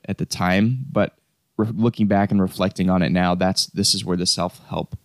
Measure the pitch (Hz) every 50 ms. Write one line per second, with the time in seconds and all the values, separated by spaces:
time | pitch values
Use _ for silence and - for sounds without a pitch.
0 | - - 98 - - - - - 92 90 90 98 107 113 131 131 131 - - 107
1 | 95 - - _ _ _ _ _ _ _ _ - 107 110 110 92 113 120 - -
2 | 110 98 101 98 101 98 104 98 92 92 - - 92 92 - - 92 92 92 92
3 | 87 65 - 90 90 87 87 90 92 92 92 - - - - - 101 - - 98
4 | - 92 90 90 90 - - - 87 90 - - - - 85 82 - - - -